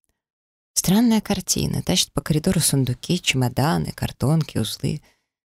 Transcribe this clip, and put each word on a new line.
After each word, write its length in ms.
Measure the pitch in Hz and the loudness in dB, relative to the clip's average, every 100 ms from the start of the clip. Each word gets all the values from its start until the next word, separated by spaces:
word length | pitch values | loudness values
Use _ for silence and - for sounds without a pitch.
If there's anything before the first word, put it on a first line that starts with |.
| _ _ _ _ _ _ _ | _ _ _ _ _ _ _
Странная 480 | - - 202 240 220 | -2 2 4 4 2
картина. 600 | - 190 - - 143 - | 0 -4 -2 -2 -2 -2
Тащат 280 | - 180 - | 0 0 0
по 80 | - | -4
коридору 400 | - 151 185 180 | -2 0 2 2
сундуки, 580 | - 139 127 123 - 175 | 2 2 0 -2 -4 -4
чемоданы, 720 | - 131 123 120 147 175 - | -4 -2 0 0 0 0 -4
картонки, 640 | - - - 127 160 156 - | -6 -8 -2 0 0 0 -4
узлы. 440 | 110 - 139 151 - _ _ _ _ | -6 -4 -4 -6 -10 _ _ _ _